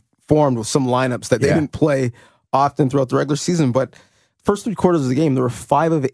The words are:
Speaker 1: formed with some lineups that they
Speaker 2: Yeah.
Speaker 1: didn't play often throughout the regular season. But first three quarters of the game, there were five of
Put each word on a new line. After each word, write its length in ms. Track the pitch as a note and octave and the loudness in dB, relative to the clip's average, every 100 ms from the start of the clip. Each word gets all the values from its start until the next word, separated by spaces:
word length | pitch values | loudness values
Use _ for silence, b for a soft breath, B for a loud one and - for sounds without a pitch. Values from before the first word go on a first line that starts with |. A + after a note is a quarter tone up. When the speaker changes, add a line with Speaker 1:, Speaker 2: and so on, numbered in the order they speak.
| - _ - | -8 _ 0
Speaker 1:
formed 300 | D3+ C#3+ A#2+ | 2 2 0
with 100 | G#2+ | -2
some 200 | D3+ B2+ | -2 0
lineups 400 | B2 C3 B2 - | 0 -2 -4 -2
that 120 | A#2+ | 0
they 60 | C#3 | 2
Speaker 2:
Yeah. 80 | D#3+ | 0
Speaker 1:
didn't 160 | C#3+ | -2
play 400 | - D#3 C3+ B2 b b b _ | -2 0 0 -2 b b b _
often 360 | C3 C#3+ - C3+ | 0 0 0 0
throughout 200 | C#3 B2+ | 0 0
the 80 | C#3 | -2
regular 180 | C#3+ D3 | -2 -4
season. 360 | - F3 C3+ | -2 0 0
But 220 | B2+ B2+ b b b b _ | 0 -4 b b b b _
first 200 | - G3+ | -2 -2
three 120 | A#3+ F3+ | -4 0
quarters 260 | F#3 E3+ | 2 2
of 80 | B2+ | 0
the 60 | C3 | 0
game, 180 | D#3+ C3 | 0 0
there 80 | |
were 60 | B2 | -2
five 420 | - - C#3+ E3 | -4 0 0 2
of 160 | D#3+ C3 | 0 -2